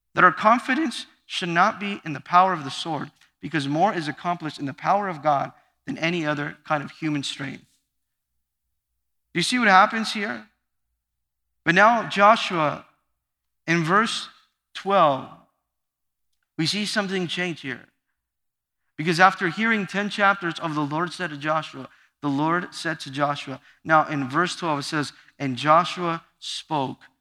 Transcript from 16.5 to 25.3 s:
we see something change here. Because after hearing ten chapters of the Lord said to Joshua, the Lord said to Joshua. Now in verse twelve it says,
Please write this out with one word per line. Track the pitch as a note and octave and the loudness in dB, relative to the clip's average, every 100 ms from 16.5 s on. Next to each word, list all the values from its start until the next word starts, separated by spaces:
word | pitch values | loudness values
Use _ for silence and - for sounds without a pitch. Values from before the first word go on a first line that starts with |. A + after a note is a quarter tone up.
| - | -4
we | D#3+ | -2
see | G3 G3+ | -2 -2
something | A3+ F#3+ F#3+ E3+ | -2 -2 -2 -4
change | F3+ F3+ D3+ | -4 -6 -6
here. | C#3 A#2+ - _ _ _ _ _ _ _ _ _ _ - | -10 -12 -14 _ _ _ _ _ _ _ _ _ _ -4
Because | D#3+ E3 | -2 2
after | F#3 F#3 F3+ | 2 2 -2
hearing | F3 A3+ G#3+ F3+ | -2 0 0 -2
ten | F#3+ G#3 | -4 -4
chapters | - G3 G3 E3+ - | 0 0 0 -4 -6
of | E3 D3+ | -6 -4
the | |
Lord | C#3+ D#3 F3 | -4 -4 -6
said | - F3 | -6 -10
to | D3 | -6
Joshua, | D3+ D#3 D3+ C#3 B2+ _ _ _ | -4 -4 -6 -14 -18 _ _ _
the | D3 | -4
Lord | C#3 D#3 F3 - | 0 0 0 -4
said | - E3 D#3 | -8 -8 -8
to | C#3+ | -10
Joshua. | C3+ C#3+ C#3+ C#3+ C3 - _ | -2 -2 -2 -10 -14 -16 _
Now | D#3+ D#3+ D3 | 2 2 2
in | D3 B2+ | -2 -2
verse | D3+ F3+ - | -2 -2 -4
twelve | E3+ C#3+ | -4 -4
it | |
says, | - D#3 C3 - _ | -4 -4 -4 -10 _